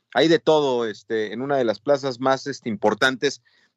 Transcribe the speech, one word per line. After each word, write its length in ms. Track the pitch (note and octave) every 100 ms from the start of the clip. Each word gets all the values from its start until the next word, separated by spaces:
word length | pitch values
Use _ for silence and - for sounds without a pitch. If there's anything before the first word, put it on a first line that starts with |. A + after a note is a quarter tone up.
| _
hay 120 | A#2+ D#3+
de 120 | D#3+
todo, 480 | - D#3 C#3 B2 A2+
este, 480 | G2+ - A2+ G#2+
en 80 | A2
una 160 | C#3 C#3
de 60 |
las 160 | A#2 G2+
plazas 380 | C#3+ C#3+ C#3 A#2
más, 280 | C3 C3+ C#3+
este, 240 | B2+ A#2+
importantes 720 | G#2 G#2+ G#2 C3 C3 C#3+ - _ _ _